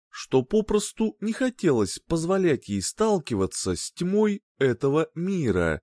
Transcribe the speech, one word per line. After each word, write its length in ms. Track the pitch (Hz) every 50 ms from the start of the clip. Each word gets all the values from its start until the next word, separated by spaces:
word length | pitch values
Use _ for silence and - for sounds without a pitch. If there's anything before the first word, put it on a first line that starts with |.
| _ _
что 360 | - - - - - 131 127
попросту 720 | - - 220 214 - 208 208 202 - - - 220 214 - _
не 120 | 196 220 226
хотелось 680 | - 262 254 - - - 165 135 113 101 92 - -
позволять 720 | - - 170 165 160 170 190 196 185 170 135 - - -
ей 120 | 202 196
сталкиваться 960 | 185 - - - 214 220 208 180 147 - 117 95 95 90 - - - 95 90
с 160 | - - -
тьмой 500 | - - 170 180 196 208 214 214 202 202 - _ _ -
этого 500 | 135 131 120 - - 139 139 156 160 - -
мира. 640 | 160 170 190 196 180 147 113 92 90 85 82 78 -